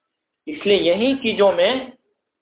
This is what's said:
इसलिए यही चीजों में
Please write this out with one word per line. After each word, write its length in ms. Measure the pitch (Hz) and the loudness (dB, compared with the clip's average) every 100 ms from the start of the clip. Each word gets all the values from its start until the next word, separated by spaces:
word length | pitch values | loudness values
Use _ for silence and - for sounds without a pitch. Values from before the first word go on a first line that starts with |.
| _ _ _ _ - | _ _ _ _ -16
इसलिए 300 | 151 202 196 | -8 0 0
यही 380 | 165 185 254 269 | 2 0 0 -2
चीजों 360 | 220 196 196 | -2 2 2
में 460 | 175 190 262 247 - _ _ _ _ | 4 0 0 -8 -18 _ _ _ _